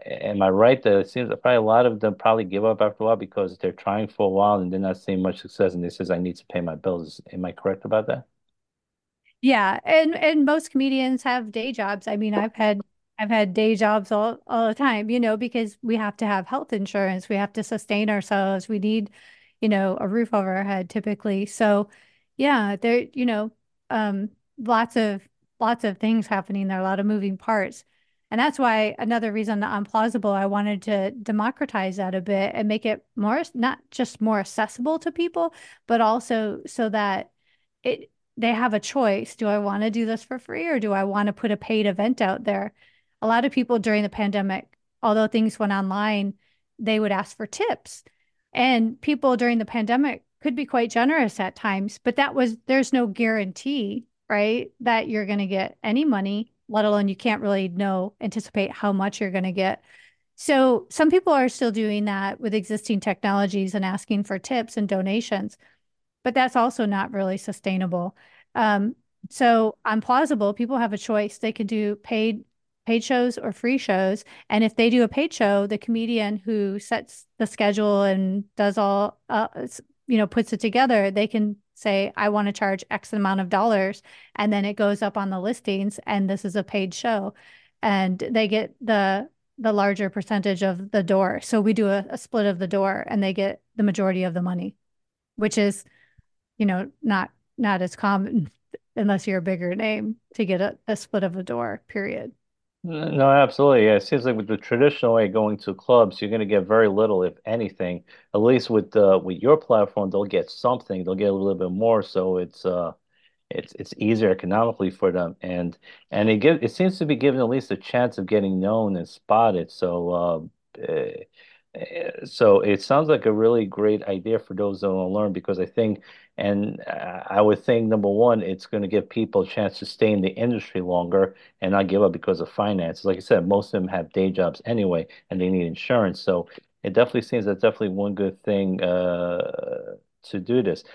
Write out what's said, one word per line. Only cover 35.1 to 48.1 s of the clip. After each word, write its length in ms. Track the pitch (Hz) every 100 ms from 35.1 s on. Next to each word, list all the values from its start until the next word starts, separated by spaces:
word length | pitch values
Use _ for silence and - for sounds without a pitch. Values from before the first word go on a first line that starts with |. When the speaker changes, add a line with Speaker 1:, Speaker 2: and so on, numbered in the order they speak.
Speaker 2:
people, 420 | - 339 339 330 - - - -
but 120 | 233
also 600 | 220 240 - 226 214 - -
so 220 | - 220
that 420 | 214 202 190 - _ _ _ _ _
it, 260 | 254 - - _ _ -
they 160 | 233
have 200 | 226 240
a 60 | 208
choice. 560 | - 285 226 196 233 -
Do 120 | 214
I 120 | 208
wanna 320 | 202 202 220
do 140 | 226 220
this 180 | 226
for 160 | - 254
free, 280 | - - 339
or 120 | 277
do 140 | 208
I 100 | 196
wanna 300 | 196 202 208
put 180 | 202 220
a 60 | 208
paid 280 | - 226 208
event 360 | 190 214 262
out 220 | 202 190 214
there? 280 | 196 202 - _ _ _ _
A 60 | 220
lot 180 | 226 269
of 60 |
people 280 | - 240 240
during 240 | 214 208
the 60 | 202
pandemic, 680 | - 202 202 196 185 - _ _ _
although 240 | 226 214 214
things 320 | 226 220 -
went 140 | 208
online, 600 | 196 190 196 214 208 196 202 _ _ _ -
they 200 | 220 214
would 120 | 214
ask 240 | 190 - -
for 80 | 214
tips. 560 | - 427 - - - -